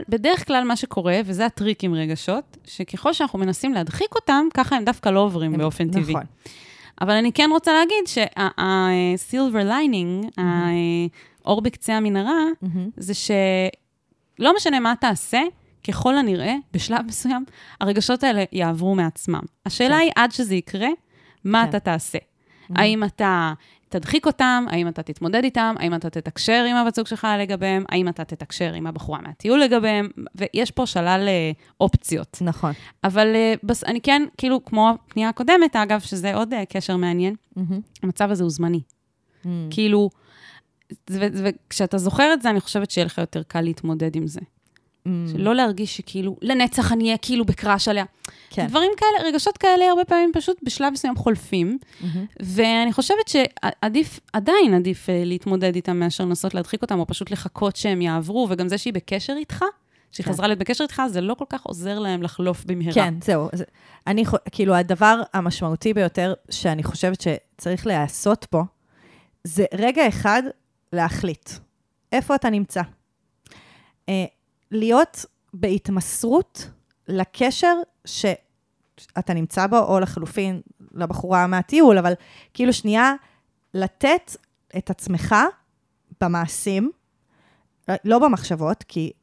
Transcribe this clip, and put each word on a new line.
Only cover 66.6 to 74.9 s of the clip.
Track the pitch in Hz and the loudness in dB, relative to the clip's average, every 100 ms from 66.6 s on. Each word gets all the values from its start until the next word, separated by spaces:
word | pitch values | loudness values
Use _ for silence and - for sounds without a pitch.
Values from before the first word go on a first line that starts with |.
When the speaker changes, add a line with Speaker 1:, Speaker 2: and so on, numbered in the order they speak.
| 175 156 | -2 -2
Speaker 2:
חושבת | 147 - 185 185 | -4 -2 -2 -2
שצריך | 175 151 - - 175 180 220 | -2 -4 -8 -10 -6 -4 -2
להיעשות | 165 143 - 202 - - | -2 -2 -2 0 0 -2
פה, | 165 185 _ _ _ _ _ _ _ | -2 -2 _ _ _ _ _ _ _
זה | 170 165 196 | -6 -2 -2
רגע | 185 233 277 247 | 0 0 2 2
אחד | - 208 226 262 - _ _ _ | 2 2 2 0 -8 _ _ _
להחליט. | 170 165 - 185 147 - - - _ _ _ _ | -2 -2 -2 -6 -8 -14 -20 -20 _ _ _ _
איפה | 254 - 277 | -2 0 0
אתה | 247 | 2
נמצא? | 208 196 185 170 - _ _ _ _ _ - - _ _ _ - | 0 -2 -4 -8 -12 _ _ _ _ _ -20 -20 _ _ _ -4
אה, | 190 180 _ _ _ _ | -4 -4 _ _ _ _
להיות | 214 226 | -2 4